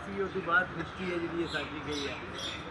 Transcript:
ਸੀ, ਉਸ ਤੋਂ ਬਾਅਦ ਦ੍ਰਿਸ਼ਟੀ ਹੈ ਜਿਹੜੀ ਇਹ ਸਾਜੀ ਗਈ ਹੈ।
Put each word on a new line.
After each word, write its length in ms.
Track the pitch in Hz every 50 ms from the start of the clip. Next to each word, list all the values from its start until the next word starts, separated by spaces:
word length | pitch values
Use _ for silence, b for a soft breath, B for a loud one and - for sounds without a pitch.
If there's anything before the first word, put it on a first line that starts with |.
| -
ਸੀ, 160 | 202 196 196
ਉਸ 100 | 196 185
ਤੋਂ 100 | - 190
ਬਾਅਦ 260 | 175 165 170 240 269 -
ਦ੍ਰਿਸ਼ਟੀ 440 | - 165 165 - - - 190 180
ਹੈ 60 | 175 170
ਜਿਹੜੀ 260 | 170 165 160 170 170
ਇਹ 40 | 151
ਸਾਜੀ 340 | 151 151 143 143 147 151 143 139
ਗਈ 200 | 147 143 139 139
ਹੈ। 80 | 127 - - - - - - - - - - -